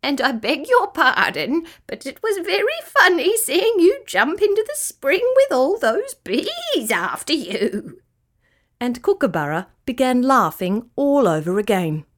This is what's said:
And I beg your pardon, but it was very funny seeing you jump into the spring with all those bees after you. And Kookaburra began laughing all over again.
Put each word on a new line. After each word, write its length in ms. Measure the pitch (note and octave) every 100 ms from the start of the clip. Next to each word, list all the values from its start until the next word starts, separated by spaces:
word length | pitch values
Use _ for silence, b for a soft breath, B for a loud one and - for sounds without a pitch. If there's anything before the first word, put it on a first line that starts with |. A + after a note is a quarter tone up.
And 160 | C4+ C#4
I 120 | C4
beg 360 | A#3+ G#3+ D#4 E4
your 200 | A#4+ G4
pardon, 800 | - C4 - - D#3+ D3+ D4+ E4 B
but 200 | _ G#3+
it 160 | - -
was 140 | A4 G4
very 440 | E4+ G4+ G#4 D#5+
funny 540 | - C#5+ F#4 F4 D4+ A4
seeing 420 | - D#4+ A4+ A4+
you 220 | E4 C#5
jump 360 | - F#3 A#3 F#4
into 220 | G4+ G4+ A4
the 80 |
spring 460 | D5 - - C5+ F4 B4
with 160 | B4+ C#5
all 260 | C4+ C4 G#4+
those 380 | A3+ A#3 C5+
bees 720 | - - A#3+ - E5+ F5 C5+ A3
after 420 | F#3+ F3 B2+ -
you. 680 | D4+ F3 F#3+ G3+ G#3 - - _ _ _ _ _ _ _ _
And 240 | B3 B3
Kookaburra 640 | - G4 C4+ E3+ D3 D#3 F#3 _
began 380 | - B3 C4 B3+
laughing 680 | B3 C4 F3+ - F3+ G3+ -
all 320 | - C#4+ C#4+ A3+
over 320 | D#3 D#3 F#3
again. 460 | G#3 G3 E3+ D#3 D3